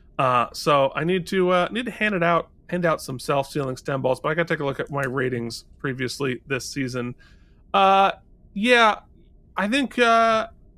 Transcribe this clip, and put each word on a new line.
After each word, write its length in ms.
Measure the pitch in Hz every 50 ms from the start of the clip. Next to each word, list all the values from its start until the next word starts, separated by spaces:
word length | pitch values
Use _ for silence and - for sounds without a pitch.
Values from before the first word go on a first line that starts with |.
| - - - -
Uh, 300 | 139 127 127 123 117 - -
so 380 | - - 160 147 139 135 135 -
I 80 | 147 151
need 240 | 170 185 190 170 -
to, 220 | 190 190 180 180
uh, 180 | 180 180 180 -
need 140 | 196 220 262
to 60 | 233
hand 240 | 185 - 214 214 208
it 80 | 180 170
out, 260 | 170 170 165 165 - _ _ _ -
hand 160 | 175 180 170
out 160 | 165 156 -
some 180 | - - 131 123
self-sealing 560 | - - 147 139 135 - - 151 139 131 131
stem 260 | - - - 139 135
balls, 200 | 127 131 131 -
but 80 | - 151
I 60 | 156
gotta 120 | 165 170 165 170
take 80 | 151
a 40 | -
look 140 | - 131 -
at 100 | - -
my 140 | 147 143 135
ratings 600 | 131 123 139 131 127 127 117 117 117 117 - - - - -
previously 600 | - 143 131 127 131 120 - - 143 135 123 113 - -
this 180 | 139 123 -
season. 500 | - - 143 135 123 123 127 120 123 123 - - - - - _ _ _ _ _ _ -
Uh, 400 | 196 196 190 196 196 196 190 - - - _ - _ - - -
yeah, 460 | 202 202 247 247 240 226 214 202 - - - - - _ _ - - _ _ - -
I 100 | 190 208
think, 320 | 233 285 277 214 - -
uh, 480 | 240 233 226 226 226 226 220 220 220 - - - - - -